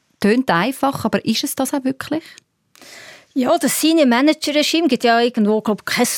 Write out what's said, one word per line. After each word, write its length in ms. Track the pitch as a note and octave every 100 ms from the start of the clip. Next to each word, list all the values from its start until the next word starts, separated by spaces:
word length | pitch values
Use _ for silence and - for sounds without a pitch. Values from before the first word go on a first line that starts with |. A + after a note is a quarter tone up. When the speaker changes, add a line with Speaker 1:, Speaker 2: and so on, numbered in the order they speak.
| _ _
Speaker 1:
Tönt 300 | G3 A#3+ C4
einfach, 540 | E3+ G#3 C4+ - C4+
aber 200 | A3 G3+
ist 180 | - A3
es 120 | C#4+ -
das 180 | C4
auch 80 | C#4+
wirklich? 400 | B3+ C4 - D4+ - - _ _ _ _ - - - - _
Speaker 2:
Ja, 240 | - B3 E4
das 220 | C4+ -
Senior 260 | D#4 E4 C#4
Manager 480 | A#3 D4 D#4 -
Regime 340 | D4 D4 D#4+ E4
gibt 160 | A#3
ja 160 | A#3+ A#3
irgendwo, 400 | A#3+ A#3+ G#3 G#3+
glaub 220 | G#3+ G3+
ich, 120 | -
kein 120 | - A#3+